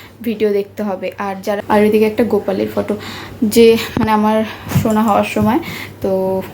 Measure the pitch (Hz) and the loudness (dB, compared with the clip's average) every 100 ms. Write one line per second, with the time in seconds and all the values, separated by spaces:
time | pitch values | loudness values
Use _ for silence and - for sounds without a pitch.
0 | - - 247 208 214 202 202 - 208 185 | -20 -10 -6 -2 0 0 -2 -6 -6 -4
1 | 185 - 202 190 202 202 - 208 208 214 | -8 -8 -8 -6 -6 -6 2 4 4 4
2 | 214 214 220 208 202 190 214 208 202 208 | 2 2 0 0 -2 -2 -2 -4 -4 -6
3 | - - - - 214 226 226 226 - - | -8 -14 -16 -4 0 6 6 6 0 -2
4 | 220 214 214 220 220 - - - 220 214 | 0 2 2 0 -2 -8 -4 -2 2 2
5 | 220 202 208 214 208 277 - - - - | 4 2 2 0 2 0 -2 -10 -14 -6
6 | 196 190 190 190 - | -2 0 0 -2 -6